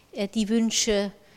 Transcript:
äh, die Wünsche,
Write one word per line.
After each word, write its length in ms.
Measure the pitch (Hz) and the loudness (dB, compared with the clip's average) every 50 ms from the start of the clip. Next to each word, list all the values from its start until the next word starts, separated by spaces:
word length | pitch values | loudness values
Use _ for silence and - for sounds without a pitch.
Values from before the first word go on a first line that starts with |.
| _ _ - | _ _ -8
äh, 160 | 247 202 196 | -6 -6 -4
die 200 | - 226 214 196 | -2 -2 0 2
Wünsche, 640 | 226 233 226 220 - - - 233 208 202 202 196 - - - - - | 2 2 2 2 0 0 0 2 0 0 0 -2 -6 -12 -20 -20 -20